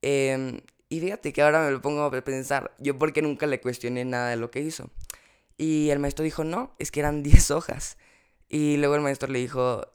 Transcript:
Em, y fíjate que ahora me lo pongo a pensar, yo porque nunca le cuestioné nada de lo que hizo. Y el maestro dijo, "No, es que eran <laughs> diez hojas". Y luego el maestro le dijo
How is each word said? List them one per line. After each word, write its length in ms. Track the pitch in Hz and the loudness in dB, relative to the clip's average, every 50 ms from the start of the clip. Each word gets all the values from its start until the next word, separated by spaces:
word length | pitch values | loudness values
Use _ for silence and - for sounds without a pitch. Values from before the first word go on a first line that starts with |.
Em, 580 | - 135 139 139 135 135 135 131 131 131 120 - - - _ _ _ _ | -2 0 0 0 0 0 -2 -2 -4 -8 -10 -12 -16 -20 _ _ _ _
y 120 | 156 165 | -8 -6
fíjate 320 | 160 185 208 233 - 156 | -4 -6 -6 -6 -8 -6
que 100 | 135 - | 0 4
ahora 220 | 143 151 151 160 160 | 4 4 4 4 2
me 60 | 147 | 2
lo 100 | 139 131 | -2 -2
pongo 220 | 117 139 147 147 | -2 -4 -2 -2
a 80 | 147 147 131 131 127 | -2 -2 -2 -4 -6
pensar, 500 | 143 135 131 131 131 147 135 - - - _ | -6 -8 -6 -4 -2 -4 -4 -4 -6 -14 _
yo 200 | 139 143 139 131 | -4 -4 -2 0
porque 240 | 151 156 151 156 | -2 0 0 0
nunca 240 | 151 151 143 - 151 | 0 0 -2 -2 -2
le 140 | 151 139 123 | -4 -4 -2
cuestioné 440 | - 123 123 - - 120 123 123 127 | -4 -6 -6 -6 -6 -6 -6 -4 -6
nada 260 | 127 127 123 123 120 | -4 -4 -4 -2 -4
de 60 | 120 | -4
lo 140 | 117 113 120 | -4 -6 -6
que 100 | - 127 | -6 -6
hizo. 300 | 147 156 160 - - - - - - - - - _ _ _ _ _ _ _ | -6 -6 -8 -10 -14 -14 -14 -14 -14 -14 -16 -20 _ _ _ _ _ _ _
Y 340 | _ 151 160 160 151 151 151 | _ -2 0 2 2 2 2
el 80 | 143 143 | 0 0
maestro 260 | 143 143 143 - 156 | -2 -4 -4 -4 -6
dijo, 200 | 160 151 - 156 | -6 -4 -4 -6
"No, 300 | 160 165 208 254 - - _ | -4 -4 -6 -8 -8 -10 _
es 120 | 156 143 | -12 -8
que 100 | - 147 | -4 -2
eran 220 | 147 147 147 151 | -2 -2 -2 -2
<laughs> 220 | 143 147 147 - - | 6 10 10 10 10
diez 60 | - | 10
hojas". 480 | 143 160 165 - - - - - - - _ _ _ _ _ _ _ _ _ _ | 0 -2 -2 -6 -10 -10 -10 -12 -14 -18 _ _ _ _ _ _ _ _ _ _
Y 280 | - 151 151 147 147 143 | -2 0 2 2 2 2
luego 160 | 147 143 147 | 2 2 2
el 60 | 147 | 2
maestro 260 | 147 139 139 131 - 131 | 0 -2 -2 -4 -6 -4
le 100 | 135 123 | -2 -4
dijo 460 | 127 123 - 127 127 127 120 107 - - | -4 -4 -2 0 0 0 0 -2 -6 -12